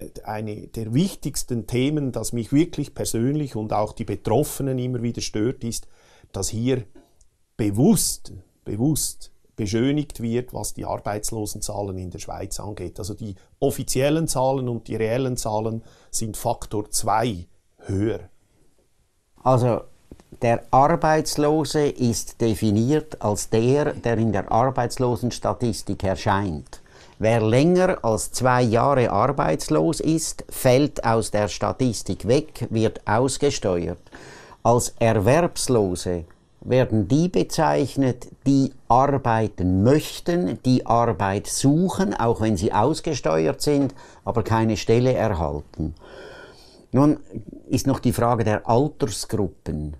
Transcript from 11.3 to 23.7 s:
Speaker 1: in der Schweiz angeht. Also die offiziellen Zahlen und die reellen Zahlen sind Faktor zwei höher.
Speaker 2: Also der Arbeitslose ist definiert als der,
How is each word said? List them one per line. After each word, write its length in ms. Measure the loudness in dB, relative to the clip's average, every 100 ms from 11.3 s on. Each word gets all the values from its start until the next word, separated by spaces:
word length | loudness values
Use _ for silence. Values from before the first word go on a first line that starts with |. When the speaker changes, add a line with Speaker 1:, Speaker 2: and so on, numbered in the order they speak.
| -6 -6 -8 -8 -6 -6 -6
Speaker 1:
in 140 | -10
der 80 | -10
Schweiz 420 | -12 -10 -10 -10
angeht. 360 | -10 -10 -12 -10
Also 160 | -10
die 220 | -10 -12 -14 _ _
offiziellen 680 | -2 -2 -2 0 2 2 0
Zahlen 400 | 0 0 0 -2
und 180 | -6 -6
die 80 |
reellen 400 | -4 0 0 -2
Zahlen 480 | -4 -2 -2 -2 -6 -10 -20 -8
sind 260 | -6 -6 -4
Faktor 520 | -4 -4 -4 -6 -4
zwei 560 | -2 0 0 0 -4 -10 _ _ _
höher. 420 | -4 0 0 -2 -10 _ _ _ _ _ _ _ _ _ _ _
Speaker 2:
Also 380 | 2 4 4 0 -4 -20 _ -20 _ -2
der 220 | 0 0 2
Arbeitslose 1160 | 4 4 4 2 2 0 0 2 2 0 0 0
ist 520 | 0 0 0 -6 -2
definiert 840 | -2 2 2 2 2 0 -2 -4
als 280 | -2 -2 0
der, 440 | 2 4